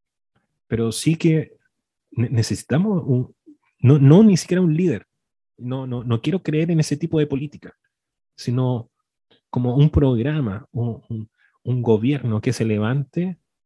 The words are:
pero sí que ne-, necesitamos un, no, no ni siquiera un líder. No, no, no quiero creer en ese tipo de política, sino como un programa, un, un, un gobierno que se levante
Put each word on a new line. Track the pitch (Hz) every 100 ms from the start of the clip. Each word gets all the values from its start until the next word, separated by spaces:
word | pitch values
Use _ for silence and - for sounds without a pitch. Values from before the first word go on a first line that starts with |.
| _ _ _ _ _ _ -
pero | 113 113
sí | - 151 160
que | 165 160 - _ _ _ _ _ _
ne-, | - 120
necesitamos | 117 107 101 - 131 214 180 117
un, | 127 - _ - - _ _
no, | 123 147
no | 139 170
ni | 220 185
siquiera | - 180
un | 180 156
líder. | 185 104 - _ _ _ _ -
No, | 123 131 131
no, | 123
no | 120 117
quiero | 151 185
creer | - 151 165
en | 165
ese | 151 143
tipo | 165 156
de | 147
política, | 139 147 - - - _ _ _ _ _
sino | - - 123 127 123 - _ _ _ _ _ _
como | 123 123 127
un | 151
programa, | 151 135 117 127 156 120 98 -
un, | 120 117 110 -
un, | 113 110 _ _ _
un | - 123
gobierno | 117 110 120 143 127 107
que | 127
se | -
levante | 113 104 107 139 135 - 185 170 _ _